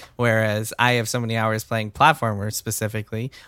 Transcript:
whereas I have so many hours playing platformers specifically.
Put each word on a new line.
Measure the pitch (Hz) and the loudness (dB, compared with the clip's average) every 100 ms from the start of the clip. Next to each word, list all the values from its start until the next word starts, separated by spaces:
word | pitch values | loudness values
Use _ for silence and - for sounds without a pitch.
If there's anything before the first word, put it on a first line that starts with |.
| - - | -14 -2
whereas | 120 110 110 107 110 - | 2 2 2 0 -2 0
I | 123 | 2
have | 120 110 | 2 0
so | 123 | -2
many | 113 113 | -2 0
hours | 110 110 | 0 -2
playing | - 113 107 | -2 -4 -2
platformers | - 147 147 117 101 104 - | 4 4 4 0 -2 -6 -6
specifically. | 117 - 107 110 104 113 127 - | -6 -4 -4 -4 -6 -8 -8 -12